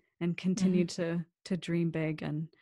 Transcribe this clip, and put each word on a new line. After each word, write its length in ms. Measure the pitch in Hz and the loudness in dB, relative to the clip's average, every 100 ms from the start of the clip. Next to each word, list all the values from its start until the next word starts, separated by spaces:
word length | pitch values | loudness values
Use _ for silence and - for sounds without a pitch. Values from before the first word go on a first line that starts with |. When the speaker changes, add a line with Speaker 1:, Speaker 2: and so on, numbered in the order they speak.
| _ _ | _ _
Speaker 1:
and 160 | 175 170 | -2 0
continue 480 | 180 180 185 180 | 0 2 4 4
Speaker 2:
Mm-hmm. 180 | 175 - 165 170 | 2 0 -2 -2
Speaker 1:
to, 60 | 165 _ - | -6 _ -6
to 100 | 180 | -4
dream 340 | - 170 170 | 0 0 0
big 320 | 160 156 156 | 0 -2 -2
and, 260 | 160 151 160 _ | -4 -4 -6 _